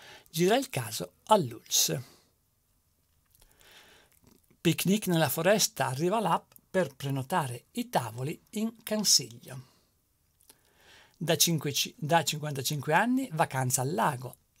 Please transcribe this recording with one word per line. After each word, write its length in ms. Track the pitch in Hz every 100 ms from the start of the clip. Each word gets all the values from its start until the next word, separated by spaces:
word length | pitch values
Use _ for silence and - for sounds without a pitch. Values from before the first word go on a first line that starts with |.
| - - -
gira 260 | 160 180
il 140 | 240 269
caso 440 | - 113 107 - _ -
all'ulls. 720 | 220 135 117 - - - 156 - - _ _ _ _ _ _ _ _ _ _ _ _ _ _ - - - - _ _ _ _ _ _
Picnic 460 | 170 160 175 208 190
nella 240 | 165 151
foresta, 560 | - 165 214 - - 127
arriva 340 | 131 175 220
l'app 300 | 196 185 - - _
per 240 | 190 170
prenotare 720 | - 139 135 131 185 139 120 -
i 160 | - 240
tavoli 500 | 170 120 110 131 180 _
in 320 | 214 220 -
Cansiglio. 800 | - 214 196 - 127 117 - 131 - _ _ _ _ _ _ _ - _ _ _ _ - - -
Da 200 | 160 160
cinque 360 | - 160 147
ci-, 220 | 139 190 -
da 260 | 151 165
cinquantacinque 720 | 156 151 151 139 131 151 135
anni, 380 | 160 226 254 269
vacanza 480 | 156 160 135 131 127
al 140 | 131
lago. 420 | 190 185 131 127 - _ _